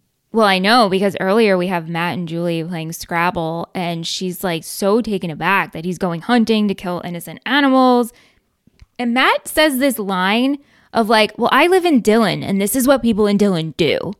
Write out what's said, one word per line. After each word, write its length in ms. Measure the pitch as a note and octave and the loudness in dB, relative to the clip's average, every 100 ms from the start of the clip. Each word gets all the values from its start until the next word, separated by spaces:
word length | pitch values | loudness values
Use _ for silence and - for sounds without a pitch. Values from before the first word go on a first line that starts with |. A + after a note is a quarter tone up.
| _ _ _ | _ _ _
Well, 160 | A3+ G#3 | 2 2
I 100 | F#3 | 4
know, 320 | G3 B3 G3+ | 4 4 4
because 260 | F#3+ G3+ - | 2 0 -2
earlier 400 | F#3+ A3 G#3+ F#3 | 0 2 4 2
we 80 | F3+ | 0
have 200 | F3 D#3+ | -4 -4
Matt 300 | E3 F3 D3+ | -4 -4 -4
and 100 | E3 | -6
Julie 360 | E3 F3 E3 | -4 -4 -4
playing 300 | E3 E3+ D#3+ | -6 -8 -8
Scrabble, 760 | E3+ - E3+ F3 F3+ D#3+ E3+ - F#3 | -12 -6 -2 -2 -2 -6 -6 -8 -8
and 320 | F3 E3 E3 | -6 -6 -8
she's, 360 | - F#3 F3 | -6 -6 -6
like, 200 | F#3 E3 | -4 -6
so 380 | - - G3 A3+ | -8 -4 0 0
taken 260 | A3 F#3+ F3 | 0 -6 -6
aback 420 | D3 E3 G3 D#3 | -4 0 0 -2
that 120 | E3 F3 | -6 -8
he's 140 | F3 | -4
going 220 | F#3 E3+ | -4 -4
hunting 460 | G3 B3 A3+ A3 G#3 | 0 2 4 2 0
to 60 | |
kill 260 | F#3+ F#3+ F3 F3 | -2 -6 -8 -10
innocent 360 | F3 E3 - D#3 | -12 -14 -10 -2
animals. 680 | C#4+ C#4 C4 B3+ B3 A#3 - _ _ _ _ _ _ - - | 2 4 4 4 2 0 -8 _ _ _ _ _ _ -20 -6
And 160 | B3 | -2
Matt 340 | B3 E4+ C#5+ - | 2 2 0 -2
says 300 | D#4+ D#4 B3+ | 2 2 2
this 220 | C#4 A3+ | 0 0
line 580 | G3 F#3 F#3+ A3+ C4+ C#4+ _ _ _ | -4 0 0 2 0 -2 _ _ _
of, 160 | A3+ G#3+ | -2 2
like, 280 | A3 G#3 - | 2 2 0
"Well, 120 | A#3 | 0
I 160 | C4 E4+ | 4 4
live 160 | F#4 | 4
in 160 | F4 C4 | 4 2
Dillon, 420 | G#3 A3 G3 D3+ | 4 4 2 -2
and 200 | - G3 | -2 -2
this 120 | G3+ | -2
is 140 | C4+ B3+ | 0 2
what 140 | C4+ | 2
people 260 | A#3 G3+ G#3 | 2 0 2
in 80 | G3+ | 2
Dillon 380 | G3+ F3 D#3+ - | 2 0 -4 -2
do." 380 | D3 F2 - | 0 0 -4